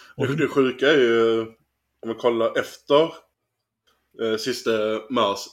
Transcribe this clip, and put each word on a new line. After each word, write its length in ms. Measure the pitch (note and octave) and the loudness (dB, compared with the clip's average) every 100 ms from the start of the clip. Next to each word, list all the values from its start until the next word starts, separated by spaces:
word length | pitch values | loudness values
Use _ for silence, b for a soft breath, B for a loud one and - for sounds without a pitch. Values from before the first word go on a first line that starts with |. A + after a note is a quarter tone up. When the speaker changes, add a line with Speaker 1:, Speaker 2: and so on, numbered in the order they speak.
| B B | B B
Speaker 1:
Och 120 | B2+ | -4
Speaker 2:
Det, 60 | |
Speaker 1:
vi 80 | D3+ | -2
Speaker 2:
det 60 | C#3+ | 0
sjuka 400 | C#3+ C3 B2 C3+ | 2 0 2 2
är 60 | D3+ | 4
ju, 440 | A#2+ A#2 A2+ A2+ A2+ - _ _ _ _ | 4 4 2 0 -4 -12 _ _ _ _
om 80 | A2+ | -10
vi 40 | |
kollar 460 | A2+ B2 A#2 A2+ C#3 | -2 0 0 0 -2
efter, 440 | - - - D3 E3 - _ _ _ _ _ _ _ _ _ - | -6 -10 2 2 2 -4 _ _ _ _ _ _ _ _ _ -8
eh, 160 | A2+ G#2+ | -4 -4
sista 340 | B2+ A#2+ A#2 A2 G#2+ G#2+ - | -4 -6 -2 -2 -2 -4 -4
mars 300 | B2 G2+ G2 - | -2 0 -2 -10